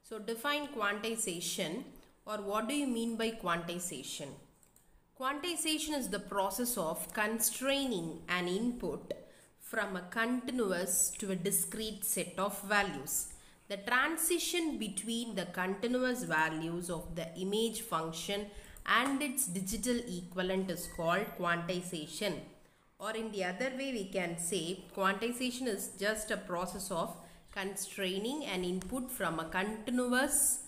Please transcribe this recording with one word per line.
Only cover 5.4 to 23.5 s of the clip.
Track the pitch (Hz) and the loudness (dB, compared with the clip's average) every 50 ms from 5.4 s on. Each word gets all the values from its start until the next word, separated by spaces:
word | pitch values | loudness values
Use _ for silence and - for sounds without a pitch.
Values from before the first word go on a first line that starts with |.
| 294 359 339 302 - 320 311 302 302 302 302 | -2 -2 -2 0 2 2 2 2 2 0 0
is | 285 247 190 | 0 0 0
the | 190 | -2
process | 196 - - 196 202 190 196 190 - 247 240 - | -2 -2 0 2 2 2 2 2 0 0 0 2
of | 214 170 156 170 - - - - | 0 0 0 0 -2 -4 -4 0
constraining | 226 214 214 226 226 - - - - 254 269 277 277 277 262 233 180 165 160 165 165 - | 0 2 2 2 2 2 0 0 0 2 2 2 4 2 2 0 0 0 -2 -6 -6 -2
an | - 175 180 180 | 0 0 2 2
input | 175 180 202 233 247 240 - 208 170 139 - - - - - - - - - - - _ _ | 2 2 2 2 2 0 0 -2 -4 -4 -4 -6 -6 -8 -8 -8 -18 -20 -20 -20 -20 _ _
from | - - - 233 208 202 190 | -12 -4 -2 -2 0 0 -2
a | 208 208 180 | -6 -6 -4
continuous | - 233 226 233 247 247 240 262 254 254 226 196 185 170 185 190 - - - - - - | 0 2 2 4 2 0 0 0 2 2 2 4 4 2 2 2 4 4 4 4 2 -2
to | - 190 | -2 0
a | 190 | 0
discrete | 175 165 202 196 - - - - - 220 220 208 - - | 0 2 2 4 4 2 2 -2 -4 -4 -4 -4 -4 -2
set | - - 196 165 180 - - | -2 0 0 -2 -4 -2 0
of | 190 202 196 - - | 0 0 0 -4 0
values. | 196 208 202 196 190 151 139 131 147 - - - - - - - - - - _ | 4 4 4 4 4 0 -4 -4 -2 -2 -2 -2 -4 -10 -16 -18 -20 -20 -20 _
The | - 202 | -8 -8
transition | 190 196 233 240 254 269 302 330 320 - - 349 330 - - - 349 330 311 262 214 | -6 0 2 4 4 6 4 2 2 2 2 4 2 2 2 2 2 2 2 0 0
between | 220 196 190 - 214 220 233 233 240 233 208 | -2 -2 -2 -4 -2 0 0 0 -2 -2 -2
the | 185 175 | -2 -4
continuous | - - 190 180 185 196 196 - 233 247 254 254 254 247 - 190 | -2 -2 -2 0 0 0 0 2 2 4 4 4 4 2 0 0
values | 165 165 156 156 160 160 156 160 165 170 175 175 175 | 2 4 4 4 4 2 0 -2 -2 -2 -2 -2 -2
of | 175 160 160 - 165 | -4 -4 -4 -6 -4
the | 170 165 170 170 | -4 -6 -6 -4
image | 180 185 190 202 220 226 226 220 - | -4 -2 0 2 4 4 2 2 -2
function | - - 175 160 160 165 165 - - - 202 202 208 208 - - - - - - - - | -4 -2 -2 0 0 -2 -4 -4 -2 -2 -2 -2 -2 -6 -10 -14 -14 -14 -16 -8 2 4
and | 196 226 254 277 277 262 | 6 6 6 4 2 2
its | 294 285 247 - - | 0 0 0 0 0
digital | 185 175 196 190 190 220 220 - 247 240 240 - | 0 0 -2 -2 -2 -2 0 2 2 2 2 0
equivalent | - 180 175 - - - 185 180 185 190 190 190 190 | -2 -6 -6 -6 -6 -2 -2 0 2 2 2 2 0
is | 170 - - - - | -2 -4 -4 -6 -4
called | - 170 165 170 190 208 - - | 0 2 4 4 4 2 -2 -4
quantization. | - 180 170 170 170 170 170 185 180 180 - - 160 151 156 - - 214 202 165 131 110 - - - - - _ _ _ _ _ | -2 2 2 2 2 2 0 -2 -2 -2 -4 -4 -6 -6 -6 -4 -2 0 0 0 -2 -6 -12 -18 -20 -20 -20 _ _ _ _ _
Or | _ 185 214 | _ -6 -6
in | 220 226 226 220 190 | -4 -4 -4 -4 -2
the | 190 185 | -2 -2
other | 180 | -2